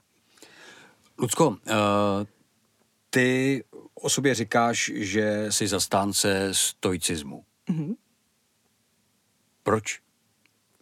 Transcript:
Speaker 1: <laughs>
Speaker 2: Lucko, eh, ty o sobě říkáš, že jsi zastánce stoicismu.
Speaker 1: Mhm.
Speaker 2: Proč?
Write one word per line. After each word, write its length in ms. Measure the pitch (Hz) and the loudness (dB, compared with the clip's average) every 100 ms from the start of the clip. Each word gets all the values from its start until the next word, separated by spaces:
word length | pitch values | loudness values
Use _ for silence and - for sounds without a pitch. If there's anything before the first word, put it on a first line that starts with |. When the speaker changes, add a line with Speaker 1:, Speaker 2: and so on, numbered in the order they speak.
| _ _ _ | _ _ _
Speaker 1:
<laughs> 840 | _ - - - - - _ _ - | _ -20 -20 -20 -20 -20 _ _ -6
Speaker 2:
Lucko, 400 | 123 - 160 95 - | -2 2 2 0 -2
eh, 60 | 110 104 101 104 98 101 _ _ _ _ _ _ _ _ | 2 4 4 2 0 -4 _ _ _ _ _ _ _ _
ty 540 | 131 127 127 131 135 - - - | 2 2 2 0 -2 -6 -20 -20
o 160 | - 135 | -8 -4
sobě 260 | - 135 117 | 0 2 0
říkáš, 560 | 110 120 117 107 - - | 0 2 2 0 -4 -4
že 560 | 101 104 107 104 107 | -2 0 0 0 -2
jsi 160 | - 104 | -2 0
zastánce 840 | 95 - 101 101 95 104 95 98 | 0 0 0 0 0 0 0 0
stoicismu. 920 | 92 - - 98 90 - 82 71 60 - _ - | 0 -2 -2 -2 -2 -2 -6 -8 -16 -20 _ -6
Speaker 1:
Mhm. 260 | 160 151 240 _ _ _ _ _ _ _ _ _ _ _ _ _ _ _ _ | -4 -4 -8 _ _ _ _ _ _ _ _ _ _ _ _ _ _ _ _
Speaker 2:
Proč? 360 | - 107 104 - _ _ _ _ _ _ _ _ | 0 0 -2 -10 _ _ _ _ _ _ _ _